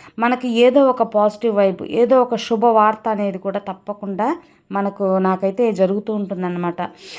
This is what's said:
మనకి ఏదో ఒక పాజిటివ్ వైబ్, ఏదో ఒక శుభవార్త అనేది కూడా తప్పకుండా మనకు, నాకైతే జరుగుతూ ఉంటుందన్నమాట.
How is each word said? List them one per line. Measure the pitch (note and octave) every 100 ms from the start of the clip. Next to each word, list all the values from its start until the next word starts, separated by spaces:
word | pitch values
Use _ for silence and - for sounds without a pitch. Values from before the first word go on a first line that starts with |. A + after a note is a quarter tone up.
| - -
మనకి | A#3+ B3+ B3+
ఏదో | A#3 B3 C#4 C4
ఒక | B3
పాజిటివ్ | A3+ G#3 G#3 G#3 A3+ G3+
వైబ్, | G3 F3+
ఏదో | - - A#3 B3+
ఒక | B3
శుభవార్త | A3+ - A3 A#3 A3 G#3+ - A3+
అనేది | G#3 G3+ F#3
కూడా | G3 G3
తప్పకుండా | G3 F#3 - G3+ G3+ F#3+ A#3+ E4+ - _ _
మనకు, | G3 G3+ G3 F#3+ F#3+
నాకైతే | F#3+ F#3 G3 G3 A#3
జరుగుతూ | F#3 F#3+ G3+ G#3+
ఉంటుందన్నమాట. | G#3+ F#3+ F#3 F3+ F3 F3 F3 F3 - -